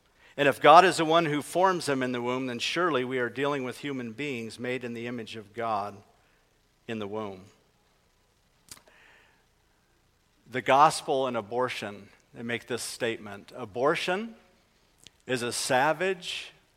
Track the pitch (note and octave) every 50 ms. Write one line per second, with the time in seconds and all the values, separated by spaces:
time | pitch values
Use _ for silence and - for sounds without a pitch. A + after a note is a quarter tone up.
0 | _ _ _ _ - - - C3+ C#3+ C#3 B2 - - D3 D#3 F3 F#3 F3+ D3 D#3+
1 | E3 D#3 D#3+ E3+ E3+ D3 D3 D3 C3 - - E3+ F#3 F#3+ F3+ E3 - D3 C#3 C3
2 | B2+ B2+ B2+ A#2+ A#2+ B2 B2+ C3 C3 B2+ A#2+ A#2 - - - E3+ F3+ F3 D3 B2+
3 | B2+ B2 C3 B2+ B2 A#2 A2 C3 C#3+ C#3+ D3 C#3 B2+ B2 A2+ - - C#3+ C#3 B2+
4 | A#2+ A2+ A2 B2 D3 D3 C3 A#2 A2+ A2 - - B2 B2 B2+ B2+ B2 A#2+ A#2 A2+
5 | A#2 B2 B2 A#2 A2 - A2 A2+ G2+ G2+ - A#2 A2+ A2+ A2 G2+ G2+ G#2 G2+ G2+
6 | - _ _ _ _ _ _ _ _ _ _ _ _ _ _ _ - - A#2 A2
7 | G#2 G2 G#2 G#2+ G#2+ G2 F#2+ F#2 G2 G2+ _ _ _ _ _ _ _ _ _ _
8 | _ _ _ _ _ _ _ _ _ _ _ _ _ - - - _ - _ -
9 | - - - - _ _ _ _ _ _ _ _ _ _ _ _ _ _ _ _
10 | _ _ _ _ _ _ _ _ _ - A#2 B2+ G#2+ - C3 C#3 D3+ D#3+ - -
11 | - D#3+ C#3+ C3 C3+ B2+ A#2+ A#2 G#2 G2+ A#2 B2 B2+ B2 - - - G2+ G2+ G2+
12 | G2 - - _ _ _ - B2+ A#2 A#2+ A#2+ G#2+ - - B2 G#2+ - - - -
13 | C3 A#2 A2+ - G#2 G#2 G2+ G2+ - - - B2 B2 A2 F#2 A#2+ C3 D3 E3 D#3
14 | - F#3 F3+ G3+ A3+ A3+ A3+ - _ _ _ _ _ _ _ _ _ _ _ _
15 | - - _ _ - A#2+ C3 A#2+ A#2+ A#2+ A#2+ - - - C3+ B2+ C#3 D#3 D#3 D3+
16 | F#3 F#3+ F#3+ F3 E3+ - - - - - - _ _ _ _